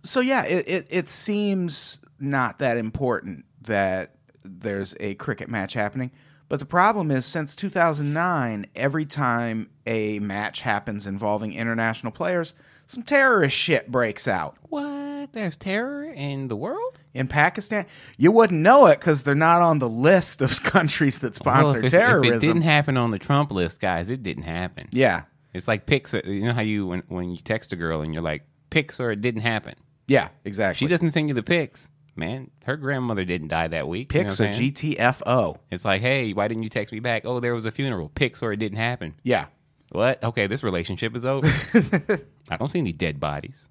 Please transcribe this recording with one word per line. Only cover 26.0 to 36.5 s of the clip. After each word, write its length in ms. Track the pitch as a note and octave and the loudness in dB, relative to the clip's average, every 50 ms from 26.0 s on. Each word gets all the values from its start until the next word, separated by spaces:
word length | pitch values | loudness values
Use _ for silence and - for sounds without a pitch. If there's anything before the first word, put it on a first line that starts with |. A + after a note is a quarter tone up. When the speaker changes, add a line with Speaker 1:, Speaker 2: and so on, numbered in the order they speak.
| - - - | 0 -4 -6
Speaker 2:
Are, 80 | G#2 - | -6 -4
you 200 | F#2 G2+ G2 G#2 | -4 -4 -2 -2
know 80 | A#2 A#2+ | -2 -2
how 80 | A#2+ | -2
you, 260 | G#2+ A2 G#2+ G#2 G2 | -2 -2 -2 -2 -4
when, 160 | F#2 F2+ F#2 - _ | -4 -6 -6 -8 _
when 200 | F2+ F2+ F2+ F2+ | -8 -8 -6 -8
you 60 | F2 | -8
text 360 | D#2+ - - A2 A2 - - G2 | -10 -6 -4 -4 -4 -4 -8 -8
a 20 | |
girl 240 | F2 E2 E2 D#2+ D#2 | -6 -4 -2 -2 -2
and 120 | D#2 D#2+ D#2 | -4 -4 -6
you're 100 | D#2+ E2 | -4 -4
like, 200 | D#2+ D2+ D2 _ _ _ _ _ _ | -4 -6 -6 _ _ _ _ _ _
"Pics 320 | - D#3+ C#3+ - - - | -4 -4 -4 -4 -8 -6
or 100 | B2+ A#2 | -6 -6
it 80 | G#2+ G2+ | -4 -2
didn't 220 | G#2 B2 A2+ A2 | -4 -4 -4 -2
happen." 320 | G#2+ A#2 A2+ G#2+ - - - _ _ _ _ _ _ | -2 -2 -2 -2 -6 -10 -20 _ _ _ _ _ _
Speaker 1:
Yeah, 220 | - C#3 B2+ E2 - - _ _ | 2 2 2 2 0 -10 _ _
exactly. 400 | G#2 G2+ G2 G#2+ F#2+ E2+ - C3 | -8 -2 0 0 0 0 0 0
Speaker 2:
She 20 | |
doesn't 240 | D3+ F3+ D#3+ F3 D#3+ | 0 0 2 2 0
send 160 | D3 E3 D3+ D3 | 0 0 -2 0
you 40 | C#3 | -2
the 80 | A#2+ | -4
pics, 480 | A2 - E3+ E3+ D3 - _ - - - _ _ _ _ _ | -2 0 0 0 0 -4 _ -20 -20 -20 _ _ _ _ _
man. 360 | - D#2+ E2+ A#2 C3 B2+ - _ _ _ | -8 -6 -6 -6 -8 -12 -16 _ _ _
Her 120 | - C3+ | -6 -6
grandmother 480 | D#3 C#3 C3 C#3+ C3 B2+ A#2+ A2 G2 F#2 | -4 -4 -4 -4 -2 -2 -2 -2 -2 -2
didn't 220 | F2+ F2 F2+ D#2 | -2 -4 -4 -4
die 200 | D2+ D#2+ E2 E2 D#2+ | -4 -2 -2 -2 -2
that 180 | D#2+ D#2+ C#2 | -2 -4 -4
week. 260 | C#2+ E2+ G#2 C3+ - - | -4 -6 -8 -6 -2 0
You 60 | D3+ | 0
know 40 | F#3 | 0
Speaker 1:
Pics 140 | G2+ F#2+ F#2+ | 0 0 0
Speaker 2:
what 60 | A2 | 0
Speaker 1:
or 20 | G#2 | 0
Speaker 2:
I'm 40 | G#2 | 0
saying? 120 | A2+ A#2+ | 0 -2
Speaker 1:
G 60 | C#3 C#3+ - - D3+ C#3 | -2 -2 -4 -6 -6 -2
T 60 | - | 2
F 240 | A2+ B2 C3 - - | 2 0 0 0 -2
O. 320 | - B2 B2+ G#2+ D#2+ - - _ _ | 0 0 2 0 -2 -4 -8 _ _
Speaker 2:
It's 120 | F#2 F2+ - | -12 -6 0
like, 180 | G#2 F#2+ G2 | 0 0 2
"Hey, 300 | A2+ B2 C3+ C#3 B2 A2 F#2+ | 2 0 0 0 -2 -2 -2
why 140 | G#2 G2+ | -2 -2
didn't 140 | G#2+ | -2